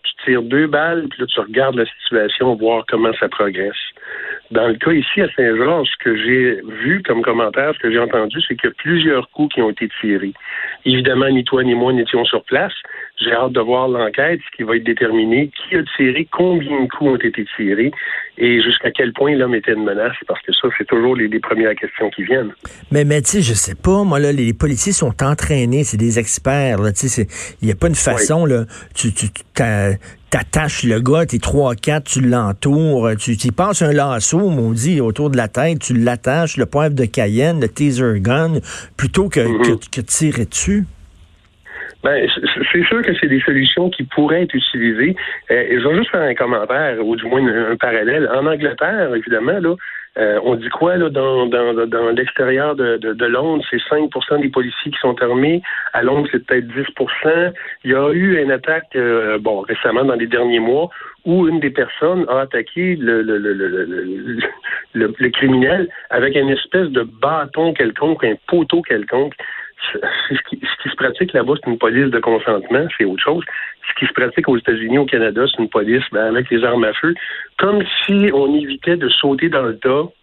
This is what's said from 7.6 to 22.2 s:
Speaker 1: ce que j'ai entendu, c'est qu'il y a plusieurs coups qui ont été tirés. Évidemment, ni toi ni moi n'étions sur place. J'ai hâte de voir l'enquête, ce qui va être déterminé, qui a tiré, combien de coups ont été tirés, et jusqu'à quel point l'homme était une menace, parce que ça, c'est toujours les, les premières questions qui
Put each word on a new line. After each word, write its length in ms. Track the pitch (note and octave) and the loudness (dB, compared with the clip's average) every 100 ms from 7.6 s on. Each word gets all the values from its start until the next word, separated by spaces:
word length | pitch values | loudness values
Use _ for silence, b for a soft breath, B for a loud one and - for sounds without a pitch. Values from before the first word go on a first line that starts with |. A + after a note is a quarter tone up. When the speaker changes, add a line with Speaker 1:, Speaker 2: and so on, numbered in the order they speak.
| C#3+ | -2
Speaker 1:
ce 60 | D3+ | -2
que 100 | A#2 | 0
j'ai 100 | A#2 | 0
entendu, 380 | A#2 A2+ G#2+ D#3+ - | 2 0 -2 -4 -6
c'est 80 | |
qu'il 140 | B2 A#2 | -2 -4
y 40 | |
a 20 | - | -4
plusieurs 520 | D3+ E3+ D#3+ C3 B2 | -2 0 2 0 -2
coups 240 | - D3+ | -2 -2
qui 60 | - | 2
ont 80 | A2 | -2
été 200 | G2+ A2 - | -2 -6 -4
tirés. 320 | A2 G2 G2 - B B B B | -2 0 -2 -8 B B B B
Évidemment, 440 | C3 B2+ B2+ B2+ C3+ | 0 2 2 2 2
ni 140 | C3 | 2
toi 180 | B2 C3 | 2 0
ni 100 | B2+ | 2
moi 200 | A#2 B2 | 2 2
n'étions 320 | B2+ A2+ A#2+ | 2 0 0
sur 180 | - - | 0 -2
place. 300 | - C3+ F#3 - B B B - | 0 -2 -2 -6 B B B -6
J'ai 80 | B2+ | -2
hâte 220 | A#2 B2+ | 0 2
de 60 | B2+ | 0
voir 260 | A2+ B2 C3 | 2 2 2
l'enquête, 540 | B2 A2 G#2 D3+ E3+ - | 0 0 0 0 -2 -6
ce 60 | - | -8
qui 60 | |
va 120 | A2 | -2
être 80 | A#2 | 0
déterminé, 680 | A2+ A2+ A#2 A2+ A2+ B2 D3 | 0 0 2 2 4 2 2
qui 220 | - - F#3 | -6 -2 -2
a 60 | C#3 | -2
tiré, 320 | - C3 C3 E3 | 0 0 0 -4
combien 500 | - F3+ E3+ C#3+ C#3 | 0 2 2 0 -2
de 60 | B2+ | -2
coups 220 | - C#3+ | 0 2
ont 40 | |
été 300 | B2 A#2+ A2+ G#2 | 2 0 -2 -8
tirés, 360 | - G#2 G2+ C3 B B B B - | -4 -2 2 0 B B B B 0
et 240 | A#2+ A#2 | 2 4
jusqu'à 300 | A#2+ A#2+ A#2+ | 2 0 -2
quel 220 | A2+ B2 | -2 -2
point 220 | A2+ C#3+ | 0 2
l'homme 200 | C#3+ B2+ | 2 2
était 180 | A#2 A2 | 0 0
une 120 | A2 | 0
menace, 300 | G#2 G2+ A#2 A#2+ - | -2 -2 -2 -4 -8
parce 140 | - | -8
que 100 | - | -2
ça, 160 | A2+ B2+ - | -2 0 -2
c'est 80 | G#2 | 0
toujours 280 | A#2 A#2+ | 2 2
les, 120 | B2 A2 | 2 0
les 120 | A2 | -2
premières 360 | - A2 A2 | -2 0 0
questions 340 | G#2 G#2+ - G#2 | 0 -8 -4 -4
qui 140 | - | -4